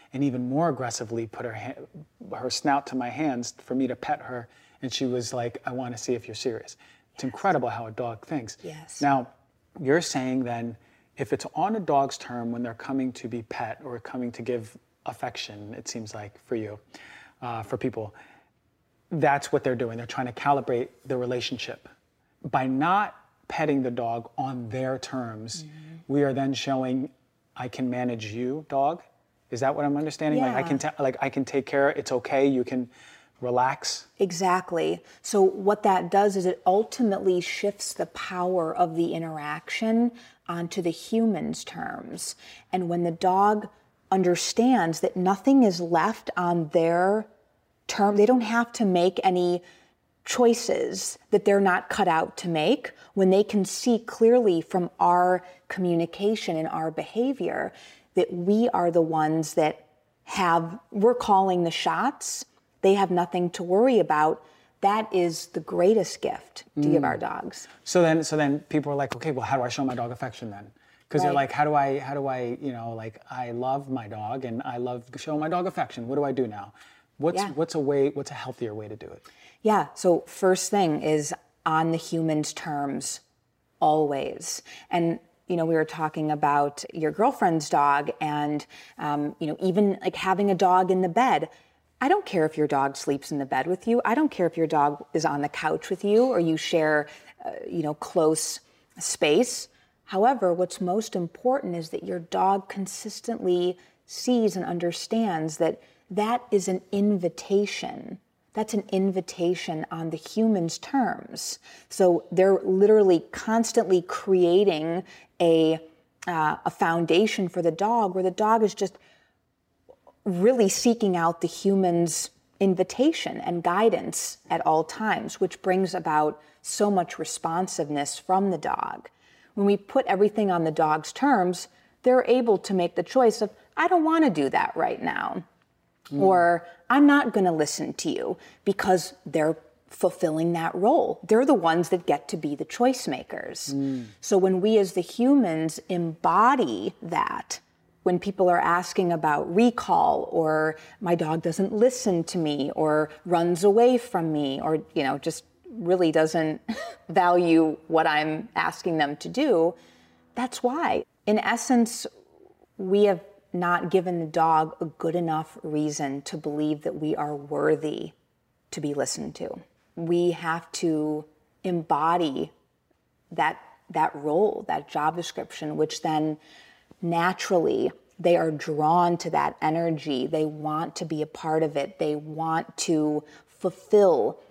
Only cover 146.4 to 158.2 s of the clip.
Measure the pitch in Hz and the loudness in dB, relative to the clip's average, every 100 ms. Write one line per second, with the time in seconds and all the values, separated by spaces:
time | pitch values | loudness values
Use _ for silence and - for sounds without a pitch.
146.4 | 233 269 151 101 110 - - - - - | 6 4 2 -2 -6 -8 -6 -4 -2 -4
147.4 | - - _ _ _ _ 190 180 202 190 | -8 -12 _ _ _ _ 0 0 0 2
148.4 | 180 175 170 175 180 - 180 170 156 147 | 4 4 4 2 0 0 0 2 2 0
149.4 | - 175 240 240 - 170 - - - 170 | 0 4 4 2 0 4 4 2 0 0
150.4 | 156 156 156 156 - - 170 170 156 160 | 2 2 0 -2 -12 -6 0 2 2 -2
151.4 | 170 165 190 214 247 254 208 170 160 185 | -2 -2 -2 2 2 2 0 0 0 -2
152.4 | 151 147 143 - 156 151 151 - 175 170 | -2 -2 -4 0 2 2 0 -6 -2 0
153.4 | 175 175 202 208 240 247 - 185 165 151 | 2 2 4 6 6 4 0 -2 -2 -2
154.4 | 143 135 156 156 - - 139 143 165 - | -2 -2 -2 -2 -2 -2 -2 -2 -4 -8
155.4 | - _ 359 220 175 185 165 160 156 170 | -12 _ -18 -8 0 2 4 4 2 2
156.4 | 156 156 - 220 - - - 185 175 175 | -2 -4 -8 -10 -10 -14 -4 2 4 4
157.4 | 175 165 160 151 - 160 160 151 | 6 6 4 0 0 2 2 2